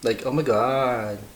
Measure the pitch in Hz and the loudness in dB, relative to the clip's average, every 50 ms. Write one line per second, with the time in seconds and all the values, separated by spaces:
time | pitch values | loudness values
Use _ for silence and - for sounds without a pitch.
0 | - 120 113 101 - 131 127 151 156 127 117 104 113 123 135 135 135 127 123 117 | 0 0 -2 0 -2 -2 0 0 2 2 2 2 4 2 2 2 2 2 0 -2
1 | 110 107 104 104 107 107 - | -2 -4 -6 -8 -10 -14 -18